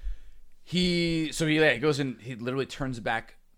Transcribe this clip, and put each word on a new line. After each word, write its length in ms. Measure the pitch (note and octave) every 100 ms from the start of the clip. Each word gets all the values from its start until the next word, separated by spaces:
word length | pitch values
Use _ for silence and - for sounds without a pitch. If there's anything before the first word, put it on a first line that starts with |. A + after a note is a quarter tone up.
| - - - - - -
he, 680 | - F3+ F3+ F3 E3+ E3 D#3
so 140 | - D#3
he, 100 | D#3
yeah, 140 | D3+
he 60 | A#2+
goes 200 | D3+ C#3+
in, 180 | C3+ A2
he 140 | A2+ A#2
literally 300 | A#2+ C3+ B2
turns 340 | - C3 A#2+
back 360 | A#2+ A2+ - - _